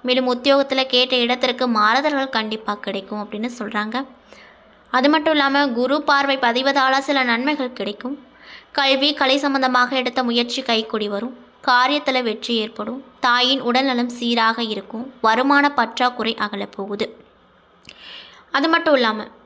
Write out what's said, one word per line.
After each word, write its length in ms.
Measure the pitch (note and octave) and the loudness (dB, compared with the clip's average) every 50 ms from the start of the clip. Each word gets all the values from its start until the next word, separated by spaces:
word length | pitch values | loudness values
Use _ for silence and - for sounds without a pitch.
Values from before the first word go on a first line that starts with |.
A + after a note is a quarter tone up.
மேலும் 280 | - B3 B3+ C4 B3+ B3 B3 | 0 0 0 0 2 0 -2
உத்தியோகத்துல 500 | B3 A#3+ C#4+ C4+ C#4 C#4 C#4 C4 C4+ C4 | 0 2 4 4 4 2 0 0 -2 -2
கேட்ட 300 | C4 B3 B3 B3+ B3+ C4 | 2 2 2 2 2 0
இடத்திற்கு 520 | B3 A#3+ A#3 B3 B3 C4 B3+ A#3+ B3 C4 | 0 2 0 0 0 0 -2 0 0 -2
மாறுதல்கள் 600 | B3 A#3 G#3+ G#3 G#3+ A#3 C4+ C#4+ D4+ D4 C4+ C4+ C4 | 0 2 2 2 4 2 2 2 0 0 0 -4 -2
கண்டிப்பா 460 | C4 A3+ G#3+ G#3+ A3 G#3+ - - G#3 | -2 -4 -2 -2 -6 -6 -6 -6 -8
கிடைக்கும் 480 | G#3 - G3+ G3 G3 F#3+ - G#3+ G#3 G#3 | -6 -6 -6 -6 -6 -8 -8 -10 -10 -10
அப்படின்னு 260 | G#3 - G#3 A3 B3 A#3+ - | -10 -10 -8 -8 -8 -8 -10
சொல்றாங்க. 460 | G#3+ G3 A3+ G#3 G#3 A3 A3+ B3+ C#4 C4+ - - _ - - - - - - - - - - _ _ _ | -10 -6 -4 -6 -6 -4 -6 -8 -8 -8 -16 -20 _ -20 -20 -20 -20 -20 -20 -20 -20 -20 -20 _ _ _
அது 180 | - C4 B3+ C#4+ | 0 2 4 4
மட்டும் 240 | D4+ D#4+ D4+ D#4+ D#4 | 2 4 2 2 2
இல்லாம 340 | D4 C#4 C#4 C4+ C#4+ C#4+ | 2 2 2 2 2 2
குரு 340 | C#4 A#3 A#3 B3 C4 C#4+ D#4 | 2 0 -2 0 0 0 0
பார்வை 360 | D4 D#4+ C#4+ C#4 C#4 C#4 C4+ | 2 2 2 2 2 0 0
பதிவதால 600 | C4+ B3+ A#3+ A#3 B3+ C4 C#4 C4+ C#4+ C4 C4 C4 | 2 2 0 2 2 0 2 2 4 2 4 2
சில 260 | C#4 C#4 D4 C#4+ C#4 C4 | 0 0 0 0 2 2
நன்மைகள் 500 | B3 A#3 A#3 B3+ D4 D4+ C#4+ C4 B3 B3 | 2 0 0 0 -2 -2 -2 -4 -8 -6
கிடைக்கும். 460 | - G3 F#3+ G#3 - - B3 C#4+ - - - _ - - - - - - _ | -6 -6 -6 -6 -8 -10 -10 -10 -10 -14 -20 _ -20 -20 -20 -20 -20 -20 _
கல்வி, 420 | - C#4+ C#4 C4+ C#4 C4 C4+ D4+ D4 | -2 0 2 2 4 4 2 0 2
கலை 240 | D4 C#4+ C4 C4+ | 2 2 2 2
சம்பந்தமாக 580 | C#4+ C#4+ C#4+ C4+ C4+ C4 B3+ B3+ B3 B3 B3 C#4 | 2 2 0 0 0 0 2 2 2 2 2 0
எடுத்த 280 | C4 B3+ B3+ B3 C4 B3+ | -2 -2 -2 -2 -2 -2
முயற்சி 380 | A#3 A#3 A#3+ A#3+ A#3+ - C#4 | 0 0 0 0 -2 -4 -6
கைகூடி 460 | C4 - A#3 A3 A3 A3 - A3 G#3+ G#3 | -2 -2 -2 -2 -2 -4 -6 -4 -4 -4
வரும். 400 | G3+ G3+ A3+ B3+ C4 - - - _ _ - | -4 -6 -6 -8 -12 -16 -20 -20 _ _ 0
காரியத்துல 560 | - B3 B3 B3 C#4+ D4 D4 D4 - C4 B3+ B3 | 2 4 4 4 2 0 0 0 0 -2 0 -2
வெற்றி 320 | A3+ G#3 G#3+ - - A#3+ | -2 -4 -6 -4 -2 -2
ஏற்படும். 480 | A3 G#3+ A3 - - G#3 A3 A#3+ C4+ - - - _ | -2 -2 -4 -8 -10 -8 -8 -8 -10 -12 -18 -8 _
தாயின் 420 | - B3+ A#3+ B3 B3 B3+ C#4 C4+ | 0 2 2 4 2 2 0 0
உடல்நலம் 480 | - A#3+ A#3+ C4 C4+ C#4 B3+ A#3+ B3 B3 | 0 0 0 2 2 2 0 0 -2 -4
சீராக 540 | A#3+ A#3+ A#3+ A#3 A#3+ A#3 A3+ A3+ A3+ A#3+ A#3 | -6 -6 -2 0 2 2 2 2 2 0 -4
இருக்கும். 500 | G#3+ G#3+ G3 F#3+ - - A3+ B3 C4+ - - | -6 -6 -8 -10 -12 -12 -12 -12 -14 -10 0
வருமான 520 | - A3 A3+ A#3+ B3+ C#4 C#4+ C#4+ C#4+ C#4+ C#4+ | 2 2 2 4 2 4 4 4 4 2 2
பற்றாக்குறை 600 | C#4+ A#3 A3 - - B3 B3 A#3+ B3 A3 A3+ A3+ | 0 -2 -2 0 0 0 0 0 -2 -4 -4 -4
அகலப்போகுது. 760 | - G#3 G3+ - G3+ G3+ G3+ - - G3 G3+ G3+ G#3 A3 - - - - _ _ _ _ _ _ _ _ _ _ _ _ - - - - - - - - - - - - _ | -4 -6 -2 -2 -2 -2 -2 -8 -12 -8 -8 -6 -6 -6 -8 -8 -20 -20 _ _ _ _ _ _ _ _ _ _ _ _ -20 -20 -20 -20 -20 -20 -20 -20 -20 -20 -20 -12 _
அது 180 | - C#4 C#4 D#4+ | -2 0 2 2
மட்டும் 240 | E4 E4+ E4 D#4+ D4 | 2 2 4 4 4
இல்லாம 340 | C4 A#3+ A3 G#3+ G#3+ G#3+ - - - - | 4 4 0 0 -4 -10 -14 -18 -20 -20